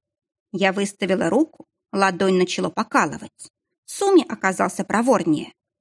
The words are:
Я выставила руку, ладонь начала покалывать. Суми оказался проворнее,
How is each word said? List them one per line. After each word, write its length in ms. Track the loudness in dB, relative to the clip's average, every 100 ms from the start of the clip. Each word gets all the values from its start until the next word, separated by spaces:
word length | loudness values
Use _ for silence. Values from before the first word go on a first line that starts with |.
| _ _ _ _ _
Я 200 | -2 0
выставила 580 | 0 -4 -4 -2 0 2
руку, 360 | 2 0 _ -20 _ _
ладонь 440 | -2 0 2 2 2
начала 320 | 0 -2 -6
покалывать. 800 | -6 -2 0 0 -4 -16 _ -20 _ _ _ -16
Суми 380 | -4 4 4 4
оказался 560 | -4 -4 0 -2 -4
проворнее, 680 | -4 -2 2 2 2 -2 -2 _ _ _